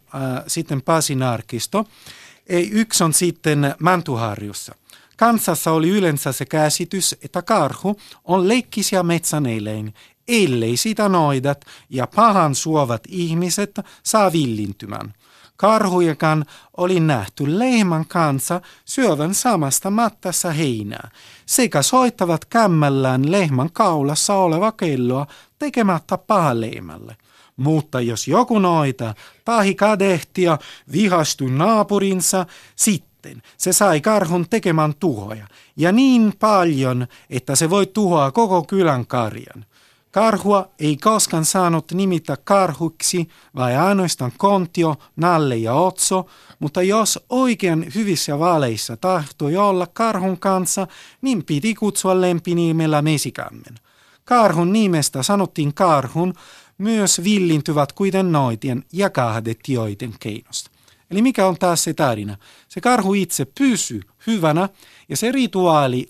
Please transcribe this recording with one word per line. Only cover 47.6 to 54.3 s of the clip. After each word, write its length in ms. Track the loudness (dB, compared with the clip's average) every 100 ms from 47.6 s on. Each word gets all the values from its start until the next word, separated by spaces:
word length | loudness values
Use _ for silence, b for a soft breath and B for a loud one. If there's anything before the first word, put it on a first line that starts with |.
| 0 -2 -2 -4
hyvissä 440 | -2 -2 -4 -2
vaaleissa 580 | 0 2 0 -4 -8 -6
tahtoi 600 | -2 -2 -4 -6 -4 0
olla 300 | 0 0 -4
karhun 460 | -2 -2 -2 -4 -2
kanssa, 480 | -2 0 -2 -4 -6 B B B
niin 240 | -4 -4 -2
piti 300 | -2 -2 -2
kutsua 460 | -2 -2 0 2
lempinimellä 800 | 2 0 -2 0 0 0 2 2
Mesikämmen. 720 | 2 0 -2 -8 -12 -14 -20 -20 b b b b
Karhun 480 | 0